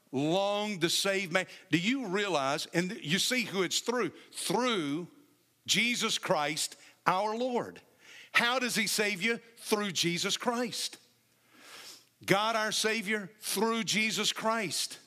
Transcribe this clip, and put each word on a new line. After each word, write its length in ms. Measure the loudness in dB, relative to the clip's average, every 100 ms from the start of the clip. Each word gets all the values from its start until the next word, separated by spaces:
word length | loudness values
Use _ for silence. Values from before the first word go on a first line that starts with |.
| _
longed 680 | -2 2 2 2 0 -2 0
to 60 | 0
save 440 | 2 2 0 0
man. 140 | 0 -2 -8 0
Do 80 | 2
you 280 | 2 0 0
realize, 640 | 0 2 2 2 0 0
and 240 | 0 0 -4
you 160 | -2 0
see 240 | 2 0
who 220 | 0 0
it's 160 | 0 0
through? 320 | 0 0 -2 -4 -14
Through 760 | -8 0 2 2 2 0 -2 -6 -14 _ _ _ _ 0
Jesus 500 | 2 4 2 0 0
Christ, 600 | 2 2 2 -2 -4 -8 -20 -4 0
our 300 | 2 0 -2
Lord. 440 | 0 0 -2 -8 -20 _ -20 -20 -2
How 260 | 2 2 2
does 160 | 0 0
he 100 | 0
save 340 | 2 0 2
you? 200 | 0 -2 -4 -16
Through 320 | 0 0 0
Jesus 460 | 0 0 0 -2 -2
Christ. 600 | -2 -2 -2 -4 -8 -8 -20 _ _ _ _ -20 -20 -18 -18 -20 _ _ 2
God 300 | 2 4 0
our 160 | 0
Savior, 580 | 0 0 0 -2 -4 -4 -12
through 440 | -6 0 0 0
Jesus 480 | 0 0 0 0 -2
Christ. 680 | 0 0 0 -2 -4 -6 -8